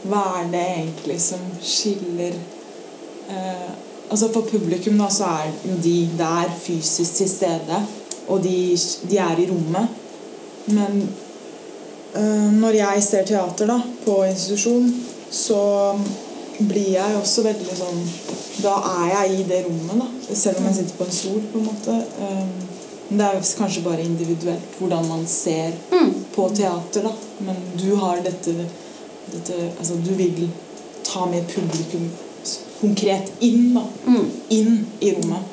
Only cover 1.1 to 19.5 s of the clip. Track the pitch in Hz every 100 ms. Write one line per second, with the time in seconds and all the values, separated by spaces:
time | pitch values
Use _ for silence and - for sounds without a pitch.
1.1 | 165 - 185 180 165 - - 214 196 180
2.1 | 170 175 170 170 - - - - - -
3.1 | - - 196 185 185 180 175 - - -
4.1 | 214 226 226 220 220 165 175 214 208 202
5.1 | 196 190 160 156 156 190 185 165 175 165
6.1 | 165 165 170 175 170 - 170 156 - 175
7.1 | - 190 - 180 160 156 180 208 - -
8.1 | - - 190 185 180 180 175 - - 180
9.1 | 196 175 165 180 175 160 175 233 - -
10.1 | - - - - - - 208 202 202 -
11.1 | - - - - - - - - - -
12.1 | - 214 214 208 214 226 214 202 202 208
13.1 | 202 190 208 180 175 214 247 240 - -
14.1 | 196 190 185 180 202 220 240 247 247 -
15.1 | - - - - 208 202 202 202 202 202
16.1 | - - - - - 208 196 196 185 202
17.1 | 208 196 - 214 208 180 180 180 175 175
18.1 | 175 - - - - 202 196 - 180 170
19.1 | 196 190 190 180